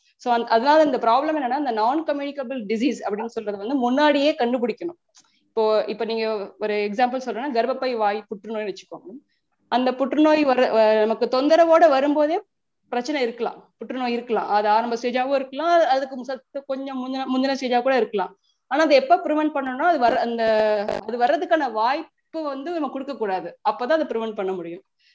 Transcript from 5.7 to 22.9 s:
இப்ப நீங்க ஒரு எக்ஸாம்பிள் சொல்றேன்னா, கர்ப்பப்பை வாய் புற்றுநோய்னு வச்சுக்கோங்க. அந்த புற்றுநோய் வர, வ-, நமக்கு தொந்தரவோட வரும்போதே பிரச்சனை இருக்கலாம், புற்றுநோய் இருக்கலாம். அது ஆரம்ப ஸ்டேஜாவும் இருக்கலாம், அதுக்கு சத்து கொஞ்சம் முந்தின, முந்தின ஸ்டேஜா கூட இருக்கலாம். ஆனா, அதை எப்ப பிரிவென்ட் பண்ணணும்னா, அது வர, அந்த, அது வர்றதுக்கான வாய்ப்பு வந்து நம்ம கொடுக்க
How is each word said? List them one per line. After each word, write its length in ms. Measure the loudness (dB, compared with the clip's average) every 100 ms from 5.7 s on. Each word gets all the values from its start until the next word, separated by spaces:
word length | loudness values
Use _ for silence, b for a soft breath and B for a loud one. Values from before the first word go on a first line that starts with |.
| 2 0
இப்ப 180 | -4 -4
நீங்க 480 | -4 -4 -4 -8 -8
ஒரு 140 | -4
எக்ஸாம்பிள் 480 | -2 -2 0 0 -2 -6
சொல்றேன்னா, 260 | -6 -4
கர்ப்பப்பை 420 | -2 -2 -2 -4 -2
வாய் 280 | -2 -2
புற்றுநோய்னு 500 | -6 -12 -8 -8 -8
வச்சுக்கோங்க. 360 | -10 -14 -18 -18 -20 -20 _ _ _ _
அந்த 260 | 0 0
புற்றுநோய் 500 | 0 0 4 4 6
வர, 280 | 4 4 4
வ-, 280 | 4 4 4
நமக்கு 260 | 2 0 0
தொந்தரவோட 640 | 0 4 4 6 6 6
வரும்போதே 520 | 6 2 2 0 -2 -6 _ _ _ _
பிரச்சனை 320 | -6 -4 -2
இருக்கலாம், 520 | -2 -4 -8 -8 -16 _
புற்றுநோய் 340 | -12 -6 -4
இருக்கலாம். 380 | -4 -2 -4 0
அது 180 | 2 4
ஆரம்ப 280 | 2 2 -2
ஸ்டேஜாவும் 340 | -2 -2 0 -2
இருக்கலாம், 520 | -2 -4 2 4 4
அதுக்கு 380 | 2 -2 -8 -10
சத்து 380 | -12 -12 -12 -8
கொஞ்சம் 340 | -8 -8 -8 -6
முந்தின, 120 | -6
முந்தின 380 | -2 0 0 -2
ஸ்டேஜா 200 | 0 0
கூட 160 | 2 2
இருக்கலாம். 400 | 0 -2 -6 -8 _ _ -4
ஆனா, 160 | 0
அதை 140 | 4 4
எப்ப 180 | 4 2
பிரிவென்ட் 340 | 2 0 0
பண்ணணும்னா, 300 | -2 -4 0
அது 160 | 0 4
வர, 200 | 2 2
அந்த, 240 | 0 0 2 2 2 0 -2 -6 -6
அது 100 | 0
வர்றதுக்கான 540 | 2 2 0 0 0
வாய்ப்பு 720 | -2 -2 -2 -6 _ _ -8
வந்து 280 | -8 -8 -6
நம்ம 180 | -6
கொடுக்க 260 | -6